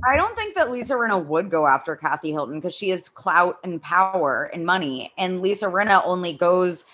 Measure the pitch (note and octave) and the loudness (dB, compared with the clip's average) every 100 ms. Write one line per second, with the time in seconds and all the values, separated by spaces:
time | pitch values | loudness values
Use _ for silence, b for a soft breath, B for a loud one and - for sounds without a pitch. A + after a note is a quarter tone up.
0 | B3+ C#4+ G#4 A#4 G#4+ F#4 C#4+ B3 A#3+ B3+ | 2 2 0 -4 -4 -2 -2 -2 -4 -2
1 | A3+ G3 D3 D#3+ G3 D#3+ D3 C3+ - D3+ | 0 0 0 -2 0 2 4 2 0 -4
2 | D3+ D3+ D#3 D3+ B2+ D#3 F3 - G3 F3+ | -4 -4 -4 -4 -4 -6 -8 -6 -4 -4
3 | - - F#3+ E3+ F3 - F#3 E3 D3 F3 | -6 -8 0 4 4 0 -8 -8 0 2
4 | F#3+ F#3+ C#3+ A#2+ D3 E3+ E3+ F#3 D3 C3 | 2 2 0 0 -2 -4 -2 0 -2 -8
5 | - - F#3 F#3 F#3+ G3+ G3+ F#3 G#3 F#3+ | -10 -6 -4 -2 -2 -2 -2 0 4 4
6 | E3+ F3+ F3 C#3+ F3 F#3 F3+ D#3+ - | 4 0 -2 0 2 4 2 -2 -12